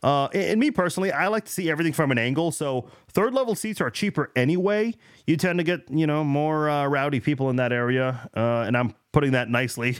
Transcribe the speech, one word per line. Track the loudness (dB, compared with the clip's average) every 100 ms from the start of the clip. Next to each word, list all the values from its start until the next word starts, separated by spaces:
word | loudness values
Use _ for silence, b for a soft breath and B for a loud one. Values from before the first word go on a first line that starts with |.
uh, | 0 2 0
and, | -2
and | 0 2
me | 2
personally, | 2 0 0 -2
I | 0 0
like | -2 -4
to |
see | -4 -2
everything | 0 0
from | 0 0
an | 2
angle. | 0 0 -2
So | -2 -4 -4 -6 B B
third | 0 2
level | 0 -2 -2
seats | -4 -4
are | -4
cheaper | -2 -2 -2 -2 0
anyway. | 2 2 2 0 -2 -4 B B -2
You | 0
tend | 2 0
to |
get, | 0 -2 -2
you | 0 0
know, | 0 0
more, | 0 0 0 0
uh, | 0 0
rowdy | 0 0 0
people | 0 0 0
in | 0
that | 0
area. | 0 0 2 0 -4 -8 -2
Uh, | 0 0 0
and | 0
I'm | 0 -4 _
putting | 2 2
that | 0 2
nicely. | 0 0 -2 -4 -4